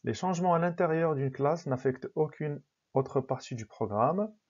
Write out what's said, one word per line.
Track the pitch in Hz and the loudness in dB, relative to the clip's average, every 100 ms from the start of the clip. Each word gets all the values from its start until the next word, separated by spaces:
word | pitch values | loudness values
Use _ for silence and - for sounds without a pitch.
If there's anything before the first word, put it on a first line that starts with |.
Les | - | -4
changements | - 185 170 180 | -2 -2 0 2
à | 170 | 4
l'intérieur | 175 170 175 160 165 | 2 0 0 2 2
d'une | 143 135 | 2 -2
classe | 131 139 170 | 0 0 0
n'affectent | 143 127 139 127 - | -2 0 0 -2 -6
aucune | - 151 - 151 147 _ _ _ | -2 -2 -2 -6 -6 _ _ _
autre | 135 131 135 | -2 0 -2
partie | 131 127 - | -2 -6 -6
du | 123 | -10
programme | 107 - 104 104 127 180 214 - | -10 -6 -2 2 2 2 -4 -8